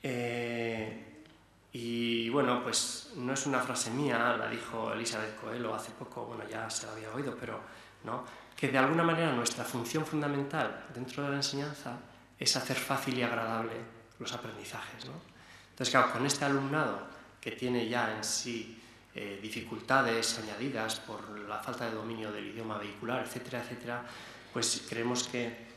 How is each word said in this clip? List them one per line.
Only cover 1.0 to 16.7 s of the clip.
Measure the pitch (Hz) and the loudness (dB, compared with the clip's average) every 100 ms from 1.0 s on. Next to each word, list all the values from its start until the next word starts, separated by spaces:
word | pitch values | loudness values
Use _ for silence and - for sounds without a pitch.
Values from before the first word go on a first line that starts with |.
| - - - - - - - | -12 -16 -20 -20 -20 -20 -12
y, | 123 117 117 117 117 113 | -6 -2 2 4 4 4
bueno, | 139 127 123 | 4 6 4
pues | 123 110 - - - 180 | 4 2 0 -4 -8 -4
no | 123 | 0
es | 135 147 | 2 2
una | 131 | 2
frase | 123 120 - | 2 0 0
mía, | 120 143 120 120 117 | 2 2 4 4 4
la | 113 | 0
dijo | 113 - 113 110 | -4 -4 -2 -2
Elizabeth | 110 113 110 107 107 | 0 -2 -2 -4 -6
Coelho | 113 117 113 | -6 -2 -2
hace | 110 113 | -2 -6
poco, | 107 131 - 117 | -10 -10 -8 -8
bueno, | 113 107 | -6 -6
ya | 110 113 | -6 -4
se | - 110 | -4 -4
la | |
había | 110 110 | -8 -6
oído, | 117 139 - | -4 -4 -4
pero, | 113 104 - - - - | -6 -6 -8 -16 -18 -12
¿no? | - 123 - - - - | -4 -4 -6 -14 -16 0
Que | 139 | 4
de | 135 | 6
alguna | 135 160 | 8 8
manera | 170 165 165 | 6 6 4
nuestra | 123 117 - | 4 2 0
función | 113 127 117 156 156 | -2 -2 0 0 2
fundamental | 156 147 143 139 160 113 - - | 2 2 2 0 2 0 -2 -8
dentro | 120 131 - | -8 -6 -2
de | 143 | 0
la | 139 | 2
enseñanza | 139 139 147 143 - 120 - - - - | 0 0 -2 -4 -8 -8 -12 -20 -20 -2
es | - 135 | 2 2
hacer | - 127 | 2 0
fácil | - 135 - 123 | 2 0 2 2
y | |
agradable | 120 117 113 113 113 113 117 - - - | 2 2 2 0 0 -4 -8 -14 -20 -10
los | 117 | -6
aprendizajes, | 120 113 104 104 - - - 127 | -6 -6 -8 -8 -8 -8 -10 -10
¿no? | 147 - - - - - | -12 -14 -20 -20 -20 -20
Entonces, | - 127 | -2 6
claro, | 139 - | 8 8
con | 113 139 | 6 2
este | - 143 | 4 4
alumnado | 139 139 | 4 4